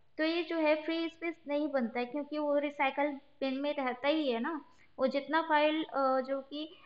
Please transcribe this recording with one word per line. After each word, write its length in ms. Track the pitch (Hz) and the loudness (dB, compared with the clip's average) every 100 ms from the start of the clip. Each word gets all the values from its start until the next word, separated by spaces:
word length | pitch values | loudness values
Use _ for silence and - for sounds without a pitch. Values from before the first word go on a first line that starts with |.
| - - | -16 -2
तो 60 | |
ये 200 | 311 339 | 0 0
जो 140 | 330 330 | -2 0
है 260 | 302 311 | 2 2
फ्री 240 | 311 330 330 | 2 -2 -2
स्पेस 260 | - 330 320 277 | -6 -8 -8 -4
नहीं 200 | 285 302 | -2 0
बनता 320 | 269 233 240 | 0 0 -2
है 60 | 247 | -4
क्योंकि 320 | 294 285 302 | -4 -4 -2
वो 200 | 294 285 | 0 2
recycle 540 | 285 285 269 269 294 | 0 0 -2 2 -2
बिन 480 | 269 - - 269 262 | -2 -12 -6 -4 -2
में 120 | 285 | -2
रहता 340 | 294 254 240 277 | -2 -2 0 0
ही 240 | 311 285 | 2 2
है 80 | 226 | 0
ना, 260 | 277 311 - - - - | -2 -4 -8 -20 -20 -2
वो 80 | 262 | 0
जितना 340 | 277 277 320 | 0 0 0
file, 420 | 320 302 302 311 | 4 4 4 2
अ, 380 | 311 269 269 262 | -2 0 2 2
जो 200 | 254 269 | 0 -4
कि, 240 | 262 285 311 349 | -6 -10 -10 -12